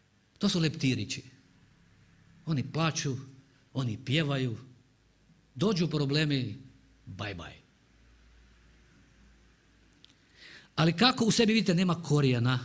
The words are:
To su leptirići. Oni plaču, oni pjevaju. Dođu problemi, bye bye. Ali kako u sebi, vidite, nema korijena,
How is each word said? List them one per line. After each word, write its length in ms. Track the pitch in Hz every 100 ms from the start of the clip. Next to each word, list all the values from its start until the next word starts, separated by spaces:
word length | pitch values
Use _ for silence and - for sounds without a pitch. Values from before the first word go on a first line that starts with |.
| _ _ _ -
To 100 | 202
su 120 | 185
leptirići. 640 | 160 - 135 113 101 - - - _ _ _ _ _ _ _ _ - - -
Oni 260 | 151 113
plaču, 440 | 151 160 - 143 123 - - - _ _
oni 260 | 131 127 107
pjevaju. 520 | - 147 147 139 131 107 - - _ _ _ _ _ _ _
Dođu 340 | 127 190 185 165
problemi, 680 | 147 139 147 156 139 113 101 - - - _ -
bye 300 | 95 101 90
bye. 200 | 76 - _ _ _ _ - - - - - - - - _ - - _ - _ _ _ _ _ _ _ - _ _ - - - -
Ali 180 | - 165
kako 320 | 170 247 254
u 60 | 226
sebi, 220 | - 220
vidite, 220 | 220 190
nema 280 | 175 190 165
korijena, 560 | - 147 139 123 123 127